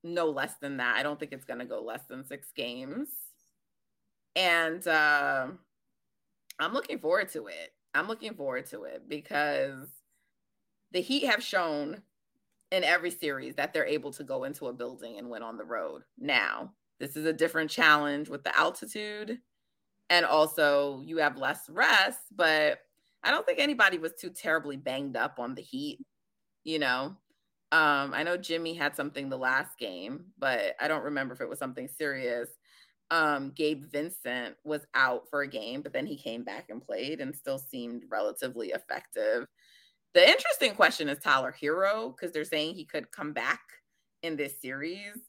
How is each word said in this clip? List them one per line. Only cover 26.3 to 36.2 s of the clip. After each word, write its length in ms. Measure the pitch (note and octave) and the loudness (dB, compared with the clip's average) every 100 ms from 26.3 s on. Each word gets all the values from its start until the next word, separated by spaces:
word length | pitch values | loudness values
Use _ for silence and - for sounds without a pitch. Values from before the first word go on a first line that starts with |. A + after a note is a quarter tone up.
| _ _ _ | _ _ _
you 140 | - D#3+ | -6 0
know? 380 | C#3 B2+ C#3+ G3 _ _ _ _ _ | 2 0 -2 -8 _ _ _ _ _
Um, 400 | D#3+ D#3 C#3 C#3 | 6 6 4 2
I 120 | - | 0
know 120 | D#3+ F3+ | 0 -2
Jimmy 380 | F#3+ E3 E3 | -2 -4 -2
had 220 | E3+ D3 D3 | -2 -4 -2
something 320 | C#3+ C#3+ C#3 | -6 -6 -6
the 100 | C3 | -2
last 400 | B2+ C3 D3 - | 2 2 0 -8
game, 480 | A2 F2+ G2+ D3 F3+ _ | -8 -8 -10 -12 -14 _
but 360 | C3+ A#2+ G2 - | 0 2 0 -2
I 80 | D3+ | -2
don't 160 | D#3 | 0
remember 300 | C3 C#3+ C3+ | -2 -4 -4
if 60 | B2+ | -6
it 80 | A#2 | -8
was 120 | D3 | -6
something 280 | C3+ B2+ B2+ | -8 -8 -12
serious. 600 | - D3+ C3+ B2 A#2+ B2 - _ _ _ _ _ | -4 -4 -2 -2 -2 -6 -12 _ _ _ _ _
Um, 400 | E3 D#3 C#3+ C3+ | 4 4 4 0
Gabe 300 | C3+ D3+ D3+ C#3+ | 0 0 0 -4
Vincent 640 | D3 D#3+ - B2 B2+ A#2 - | -4 -4 -6 -6 -4 -6 -10
was 200 | D3+ D3+ D3 | -6 -6 -2
out 340 | C3 C3 B2 - | 2 2 2 -2
for 120 | C#3+ | -4
a 60 | C#3 | -4
game, 320 | C3 G#2+ C3 | -6 -6 -8
but 100 | D3 | -6
then 140 | C3 C#3+ | -6 -4
he 100 | |
came 260 | C#3 | -6